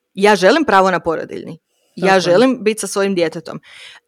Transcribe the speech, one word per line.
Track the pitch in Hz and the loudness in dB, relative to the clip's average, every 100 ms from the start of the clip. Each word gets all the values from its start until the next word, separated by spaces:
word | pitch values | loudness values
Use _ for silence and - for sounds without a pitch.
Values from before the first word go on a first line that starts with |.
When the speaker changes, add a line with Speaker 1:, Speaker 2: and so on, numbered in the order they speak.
| _ | _
Speaker 1:
Ja | - 202 202 | 0 2 4
želim | 185 294 302 | 4 2 2
pravo | 196 190 | 2 2
na | 175 | 0
porodiljni. | 165 160 - - - 160 _ _ _ - | -4 -6 -8 -12 -14 -18 _ _ _ -4
Ja | |
Speaker 2:
Tako | 185 190 | 2 2
je. | |
Speaker 1:
želim | 175 175 262 247 | 4 4 2 0
bit | 196 214 | -4 -4
sa | 196 | -6
svojim | 202 196 185 | -4 -2 -2
djetetom. | 160 165 - 160 - - - - | -4 -6 -12 -16 -18 -20 -20 -20